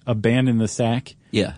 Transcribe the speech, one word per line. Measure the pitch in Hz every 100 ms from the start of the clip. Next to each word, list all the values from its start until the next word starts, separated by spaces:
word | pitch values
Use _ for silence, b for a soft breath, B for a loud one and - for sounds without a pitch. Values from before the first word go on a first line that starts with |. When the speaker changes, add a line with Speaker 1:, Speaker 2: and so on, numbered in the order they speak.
| b
Speaker 1:
abandon | 110 117 127 131 113
the | 110
sac, | - 117 120 - - b
Speaker 2:
Yeah. | 110 82